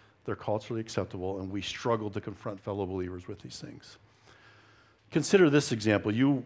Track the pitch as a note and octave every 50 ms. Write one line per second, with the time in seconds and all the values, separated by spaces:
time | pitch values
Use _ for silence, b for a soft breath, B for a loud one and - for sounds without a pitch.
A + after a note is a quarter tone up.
0 | b b b b _ - G#2+ - - - G#2 G#2+ - - A#2+ A2+ A2 A2 - -
1 | F#2+ F#2 - G2 F2+ F#2 G2 G2 F#2+ F#2+ F#2+ G2+ F#2 - - - - B2 A#2 A2+
2 | G#2+ G#2+ G2 G#2+ - - G#2 G2 - A#2+ G#2 F#2+ - - G2+ G2+ G2+ F2+ F#2+ F#2+
3 | F2+ F2+ F2+ F2+ F2 - G#2 F#2 - B2+ - - - - - - - - - -
4 | _ b b b b b b b b b b b b b b b b b b b
5 | b _ - E3+ D3 - - G3 F#3 D#3 C#3 D3 C#3+ - C3 A2 G#2 A2 G#2 G2+
6 | - A2 G#2 A2+ C3 C#3 C#3+ C3 A#2+